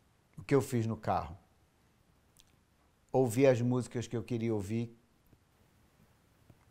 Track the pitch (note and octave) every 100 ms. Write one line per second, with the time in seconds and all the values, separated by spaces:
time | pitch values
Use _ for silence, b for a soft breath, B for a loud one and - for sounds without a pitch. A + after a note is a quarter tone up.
0 | _ _ _ - - C#3 B2+ A#2+ A2 G#2+
1 | - F2+ D#2+ E2 _ _ _ _ _ _
2 | _ _ _ - _ _ _ _ _ _
3 | _ C3 B2+ A2+ C#3 A#2+ B2 B2 A#2 A#2+
4 | A2 A#2 A2+ A#2+ A2+ G#2+ G2 A2+ A#2 -
5 | _ _ _ - _ _ _ _ _ _
6 | _ _ _ _ _ - _